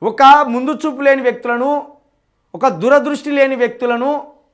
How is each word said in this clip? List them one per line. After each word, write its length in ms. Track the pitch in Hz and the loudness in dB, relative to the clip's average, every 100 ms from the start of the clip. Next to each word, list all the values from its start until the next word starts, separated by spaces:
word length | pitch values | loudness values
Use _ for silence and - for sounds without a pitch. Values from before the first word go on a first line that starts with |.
ఒక 200 | 208 220 | -6 4
ముందు 500 | 269 285 269 240 262 294 311 | 6 6 4 -4 -4 -4 -6
చూపు 140 | 262 | -2
లేని 220 | 277 269 | 0 2
వ్యక్తులను, 480 | 247 247 240 240 269 294 285 _ _ _ _ _ _ | 0 -4 -6 -4 -2 -4 -6 _ _ _ _ _ _
ఒక 120 | 170 262 | -2 -2
దురదృష్టి 640 | 165 233 285 262 285 294 | 0 2 2 0 -6 -4
లేని 260 | 285 269 254 | 0 0 0
వ్యక్తులను 760 | 240 233 240 233 269 294 - _ _ | -4 -4 -4 -2 -2 -4 -8 _ _